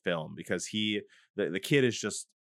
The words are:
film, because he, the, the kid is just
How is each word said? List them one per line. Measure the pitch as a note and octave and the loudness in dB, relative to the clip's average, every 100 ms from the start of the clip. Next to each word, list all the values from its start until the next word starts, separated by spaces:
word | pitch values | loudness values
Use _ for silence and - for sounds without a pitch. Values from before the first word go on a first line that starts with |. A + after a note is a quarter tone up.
film, | F#2+ E2+ D#2 | -2 -2 -2
because | D#2 - F2+ | -10 -4 -4
he, | - G#2+ G#2+ G#2 - _ _ - | -2 -2 0 0 -4 _ _ -2
the, | E2 | -2
the | F#2 | -2
kid | - C#3+ | 2 4
is | B2+ - | 4 2
just | G#2+ - - _ _ | -4 -6 -10 _ _